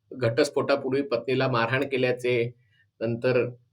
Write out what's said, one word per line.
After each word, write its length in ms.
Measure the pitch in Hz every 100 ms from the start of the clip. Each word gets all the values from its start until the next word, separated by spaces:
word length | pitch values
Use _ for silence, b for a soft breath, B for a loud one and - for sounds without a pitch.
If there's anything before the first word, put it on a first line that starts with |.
| -
घटस्फोटापूर्वी 880 | 131 117 120 143 135 127 139 135 135
पत्नीला 460 | 139 117 - 131 131
मारहाण 360 | 120 117 131
केल्याचे, 680 | 135 127 127 123 123 123 120 - _ _ _ -
नंतर 480 | 113 120 127 123 120 - _